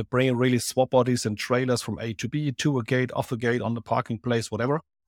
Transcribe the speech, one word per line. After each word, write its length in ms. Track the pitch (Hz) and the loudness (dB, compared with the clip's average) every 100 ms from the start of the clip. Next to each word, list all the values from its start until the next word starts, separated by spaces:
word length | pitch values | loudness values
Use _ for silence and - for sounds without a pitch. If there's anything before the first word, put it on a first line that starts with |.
| 107 | 0
bringing 260 | 127 131 120 | 2 2 4
really 240 | 127 123 | 4 2
swap 300 | - - 131 | 0 0 4
bodies 360 | 127 123 123 110 | 4 4 2 -2
and 120 | 107 | -4
trailers 440 | - 123 127 120 | 0 0 2 -2
from 160 | - 107 | -2 -6
A 140 | 113 110 | -6 -6
to 120 | - | -4
B, 240 | 151 147 | -4 -4
to 260 | 123 156 135 | -2 0 0
a 60 | |
gate, 280 | 117 127 123 | 0 0 0
off 180 | - - | -2 -4
a 60 | 117 | -2
gate, 240 | 120 120 | 0 0
on 120 | 107 | -2
the 80 | 117 | -4
parking 380 | - 117 120 113 | -2 -2 -2 -4
place, 320 | 123 117 - | -2 -2 -2
whatever. 300 | 107 120 156 - _ | -2 0 -2 -4 _